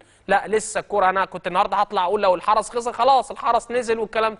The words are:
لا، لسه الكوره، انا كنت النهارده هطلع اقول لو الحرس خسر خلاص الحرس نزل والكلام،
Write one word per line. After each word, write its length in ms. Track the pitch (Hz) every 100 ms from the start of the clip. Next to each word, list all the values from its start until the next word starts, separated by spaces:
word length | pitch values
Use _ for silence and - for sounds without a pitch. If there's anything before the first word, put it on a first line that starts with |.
| _ _ -
لا، 180 | 196 180
لسه 340 | 214 - 190
الكوره، 300 | - 208 185
انا 140 | 190
كنت 220 | 180 180 190
النهارده 300 | 180 208 190
هطلع 280 | 202 202
اقول 180 | 180 214
لو 120 | 196
الحرس 360 | 175 196 214 208
خسر 220 | 240 240
خلاص 380 | 220 254 269 220
الحرس 400 | 202 - 233 -
نزل 280 | 240 233 226
والكلام، 400 | 214 220 220